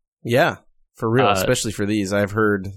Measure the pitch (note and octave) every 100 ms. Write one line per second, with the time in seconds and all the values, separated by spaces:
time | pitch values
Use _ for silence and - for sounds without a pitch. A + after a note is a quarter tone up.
0 | _ _ A#2+ A#2+ D#3+ - _ _ _ -
1 | A2+ B2 A#2+ G2 F#2 B2+ G#2+ G2+ G2+ G#2+
2 | F#2+ G2+ G2+ A2 G#2+ G2+ F#2+